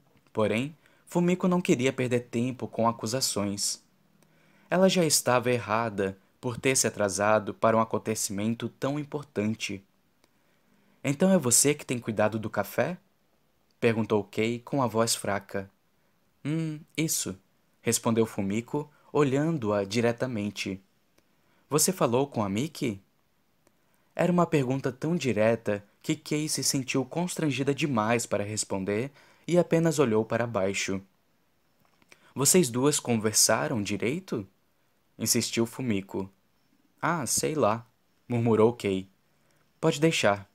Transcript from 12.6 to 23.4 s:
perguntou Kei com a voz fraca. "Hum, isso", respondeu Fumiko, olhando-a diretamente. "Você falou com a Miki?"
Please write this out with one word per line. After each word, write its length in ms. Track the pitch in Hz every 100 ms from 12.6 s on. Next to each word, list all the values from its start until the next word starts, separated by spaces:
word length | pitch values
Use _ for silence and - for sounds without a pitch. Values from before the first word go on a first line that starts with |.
| 101 - 131 185 _ _ _ _ _ _ _ _
perguntou 460 | 120 110 107 107
Kei 340 | 98 - 110 120
com 240 | - 143
a 40 | 123
voz 280 | 110 117
fraca. 560 | - 104 101 - 101 98 _ _ _ _ _ _ _
"Hum, 360 | 135 160 160 151 - -
isso", 420 | 156 - - 95 _ _ _ _
respondeu 460 | - 117 120 113 110
Fumiko, 640 | - 98 104 117 147 147 _ _
olhando-a 720 | - 147 131 156 147 107 104
diretamente. 960 | 98 113 117 117 127 113 104 101 - 95 - _ _ _ _ _ _ _ _
"Você 220 | 147 -
falou 340 | 190 147 120 143
com 160 | -
a 60 | 101
Miki?" 520 | 98 156 - 135 98 - _ _ _